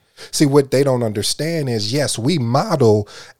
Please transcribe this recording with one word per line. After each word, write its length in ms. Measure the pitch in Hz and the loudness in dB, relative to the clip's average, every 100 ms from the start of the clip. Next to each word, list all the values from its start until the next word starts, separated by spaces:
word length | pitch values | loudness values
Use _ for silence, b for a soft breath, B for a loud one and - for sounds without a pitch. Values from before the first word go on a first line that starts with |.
| B B B | B B B
See, 160 | - 147 | 0 2
what 240 | 143 135 | 4 2
they 140 | 127 | 2
don't 180 | 139 123 | 2 0
understand 680 | 113 104 98 - 156 170 135 | -2 -4 -4 -4 -4 -4 -4
is, 240 | 117 104 | -4 -4
yes, 240 | 143 - - | -4 -4 -2
we 220 | 131 175 | -2 0
model 680 | 117 135 214 156 113 107 104 B B | 0 0 0 2 4 4 0 B B